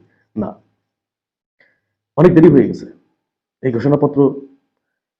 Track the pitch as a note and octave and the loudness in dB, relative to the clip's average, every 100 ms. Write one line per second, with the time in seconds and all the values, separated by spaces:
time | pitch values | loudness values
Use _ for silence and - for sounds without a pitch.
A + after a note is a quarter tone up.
0 | _ _ _ G#2+ G2+ - _ _ _ _ | _ _ _ -12 -12 -14 _ _ _ _
1 | _ _ _ _ _ _ _ _ _ _ | _ _ _ _ _ _ _ _ _ _
2 | _ - F3+ E3+ E3 C#3+ G2+ F2+ - - | _ 0 2 4 4 4 0 -6 -16 -20
3 | _ _ _ _ _ _ C3 A#2 C#3 C#3+ | _ _ _ _ _ _ -8 -4 -4 -2
4 | C#3+ C#3 C#3+ - - _ _ _ _ _ | -4 -2 -4 -4 -16 _ _ _ _ _
5 | _ _ | _ _